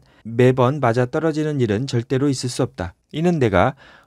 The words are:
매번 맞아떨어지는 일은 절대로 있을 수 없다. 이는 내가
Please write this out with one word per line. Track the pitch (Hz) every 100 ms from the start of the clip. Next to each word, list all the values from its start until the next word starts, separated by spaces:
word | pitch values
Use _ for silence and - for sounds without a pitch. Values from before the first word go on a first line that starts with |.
| - _
매번 | 107 117 127 131 123 147
맞아떨어지는 | 131 113 123 156 160 151 151 147
일은 | 117 101 135
절대로 | 120 117 131 147
있을 | 135 123
수 | -
없다. | 131 - 87 - _
이는 | 147 175 170
내가 | 123 95 110 151 - -